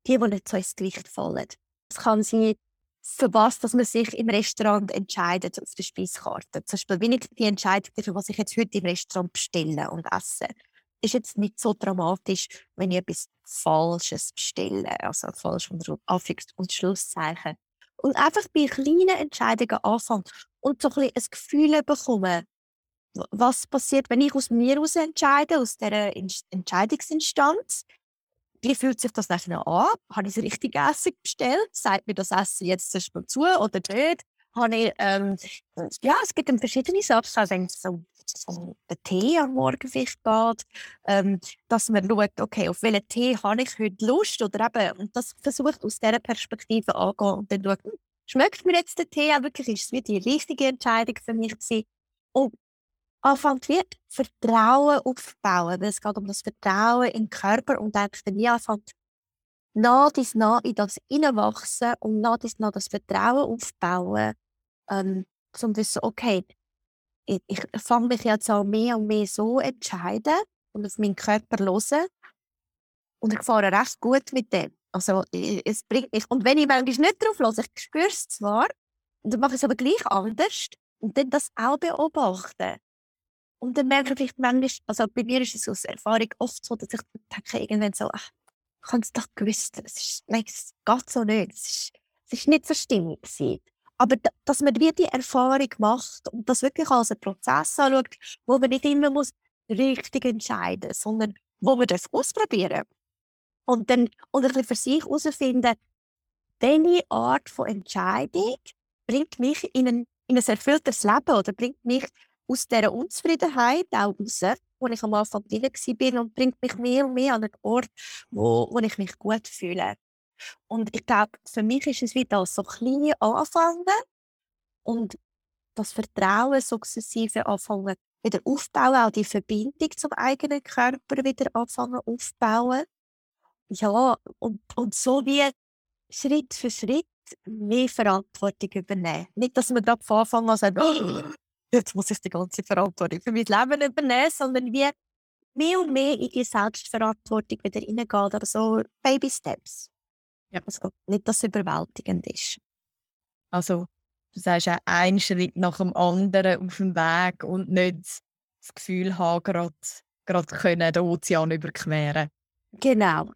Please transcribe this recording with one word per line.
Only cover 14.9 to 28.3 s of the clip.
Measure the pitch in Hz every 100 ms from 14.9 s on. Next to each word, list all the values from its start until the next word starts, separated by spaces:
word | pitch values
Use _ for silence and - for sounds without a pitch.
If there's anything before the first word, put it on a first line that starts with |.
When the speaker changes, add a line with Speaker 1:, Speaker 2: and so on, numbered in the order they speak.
| -
Speaker 1:
also | - - -
falsch | - - 175 -
unter | 175 165 147 -
Anführungs- | 180 - 170 - -
und | 190
Schlusszeichen. | - 185 190 - - 156 170 160 151 _ _ _ _
Und | - -
einfach | 302 427 -
bei | 311 285
kleinen | - 269 330 370
Entscheidungen | 370 294 - 226 226 233 214
anfangen | 208 226 - 214 - - - _
und | 262 277
so | 277
ein |
bisschen | 285 262
ein | - -
Gefühl | - - 285 302 302
bekommen, | 285 285 - 226 190 170 - _ _ _ _ _ _ - -
was | 208 240 254 -
passiert, | 277 - 269 262
wenn | 247
ich | 285
aus | 269 -
mir | 233 240
heraus | 277 302 349
entscheide, | 320 - 285 277 302 320
aus | 240 -
dieser | 214 208 208 -
Ins-, | 190 - -
Entscheidungsinstanz? | 190 180 180 214 302 - 311 - - 285 370 - - - _ _ _ _